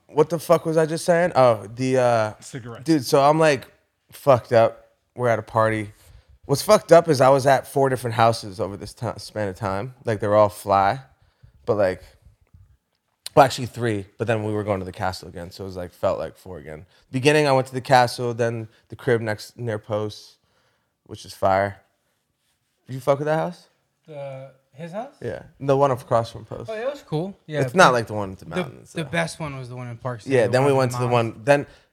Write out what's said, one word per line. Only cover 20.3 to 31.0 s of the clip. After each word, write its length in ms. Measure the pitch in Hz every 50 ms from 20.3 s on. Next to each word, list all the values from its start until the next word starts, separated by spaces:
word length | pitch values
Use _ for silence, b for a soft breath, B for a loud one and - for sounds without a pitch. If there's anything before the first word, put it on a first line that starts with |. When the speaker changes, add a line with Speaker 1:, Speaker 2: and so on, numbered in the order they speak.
| _ _ _ _ _ _ _ _ _ _ _ _ _ _ _
Speaker 1:
which 200 | - - - -
is 80 | 101 -
fire. 480 | - - 98 95 98 98 101 98 - _ _ _ _ _ _ _ _ _ _ _ _ _ _ _ _ _ _ _ _ _
You 140 | - 127 135
fuck 180 | - 147 139 135
with 80 | 151 151
that 80 | 156 160
house? 300 | 160 175 175 - - _ _ _ _ _ _ _ _
Speaker 3:
The, 440 | - 156 143 139 139 135 135 135 135 - _ _ _ _
his 160 | 123 165 165 170
house? 220 | 214 247 285 _ -
Speaker 1:
Yeah, 220 | - 117 87 64 - - _ -
the 160 | 135 139 135
one 140 | 135 143 139
across 420 | 127 117 - - 127 113 117 - -
from 140 | 110 110
Post. 240 | - 120 - 113 -
Speaker 3:
Oh, 40 | 220
it 120 | 214 233
was 160 | 269 294 277 -
cool. 360 | - 160 151 175 196 196 _ _
Yeah, 140 | - 156 143
Speaker 1:
It's 140 | 135 127 120
not 140 | 185 180 143
Speaker 3:
but 40 | 127
Speaker 1:
like 140 | 120 113
the 80 | 101 107
one 180 | 107 101 95 95
at 60 | -
the 80 | -
Speaker 3:
the, 100 | 82 85
Speaker 1:
mountains, 360 | 90 90 - - 64 58 - -
Speaker 3:
the 100 | 170 156
Speaker 1:
though. 60 | 131
Speaker 3:
best 280 | 143 170 165 160 - -
one 200 | 160 147 139 131
was 100 | 131 120
the 80 | 123
one 100 | 123 123
in 120 | 120 120 117
Park 240 | - 127 123 110 -
City, 120 | 131 135
Speaker 1:
Yeah, 120 | 123 113
Speaker 3:
the 60 | 104 127
Speaker 1:
then 100 | 127 135
Speaker 3:
one 40 | 143
Speaker 1:
we 40 | 135
Speaker 3:
with 60 | 135
Speaker 1:
went 140 | 131 120 123
Speaker 3:
the 40 |
Speaker 1:
to 40 | 123